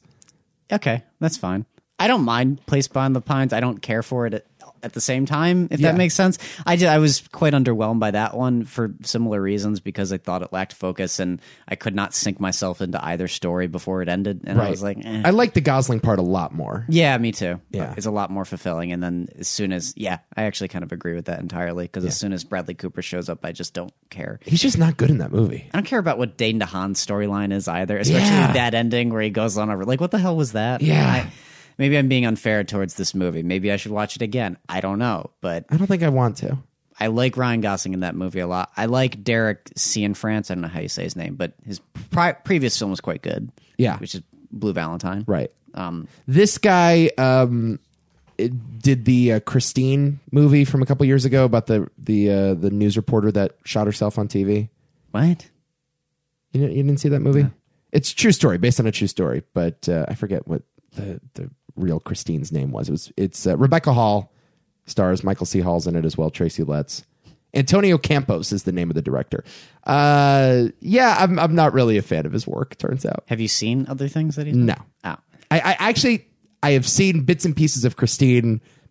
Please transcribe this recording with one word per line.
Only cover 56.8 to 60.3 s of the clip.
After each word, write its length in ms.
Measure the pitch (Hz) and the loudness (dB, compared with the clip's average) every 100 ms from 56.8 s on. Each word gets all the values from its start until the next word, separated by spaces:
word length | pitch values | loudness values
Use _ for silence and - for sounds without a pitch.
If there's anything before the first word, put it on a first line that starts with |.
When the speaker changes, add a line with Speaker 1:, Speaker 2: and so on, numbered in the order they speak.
Speaker 2:
didn't 140 | 139 139 | 0 2
see 100 | 147 | 2
that 120 | 139 | 2
movie? 220 | 131 139 | 4 4
Speaker 1:
No. 80 | 135 - _ _ _ | 2 -2 _ _ _
Speaker 2:
It's 180 | - - | -2 0
a 40 | - | 2
true 180 | 226 | 4
story, 240 | - 143 87 | 4 4 4
based 220 | 120 123 | 2 2
on 40 | 110 | 0
a 40 | |
true 160 | - 104 | 0 -2
story, 360 | - 82 64 - | 0 0 -2 -4
but, 340 | 92 85 - - | -2 -2 -2 -2
uh, 180 | 82 - | -2 -2
I 60 | 110 | -4
forget 300 | 98 | -4